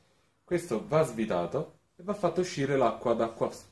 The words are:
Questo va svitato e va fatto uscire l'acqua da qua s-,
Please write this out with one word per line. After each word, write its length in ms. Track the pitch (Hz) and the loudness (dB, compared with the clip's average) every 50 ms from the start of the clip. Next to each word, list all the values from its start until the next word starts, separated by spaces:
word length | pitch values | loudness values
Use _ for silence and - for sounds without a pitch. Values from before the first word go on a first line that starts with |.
| _ _ _ _ _ _ _ _ _ | _ _ _ _ _ _ _ _ _
Questo 440 | - 175 170 - - 113 104 92 - | -2 -2 -2 0 0 -4 -4 -2 2
va 160 | 143 160 160 | 2 2 2
svitato 760 | 123 113 113 110 104 95 87 85 82 - 139 170 - - _ _ _ _ | 2 2 -2 0 0 2 0 0 0 -2 -4 -4 -4 -10 _ _ _ _
e 80 | _ 175 | _ -8
va 100 | 196 202 | -6 -6
fatto 280 | 202 - 170 165 185 | 0 0 0 2 0
uscire 360 | 180 - - 147 139 135 143 135 | -2 -2 -2 -4 -2 0 2 4
l'acqua 360 | 127 113 - - - 123 117 | 4 2 2 0 0 0 2
da 160 | 113 113 113 | 2 2 -2
qua 220 | - - 131 110 | 0 -2 -2 -4
s-, 180 | - - - - | -4 -8 -18 -20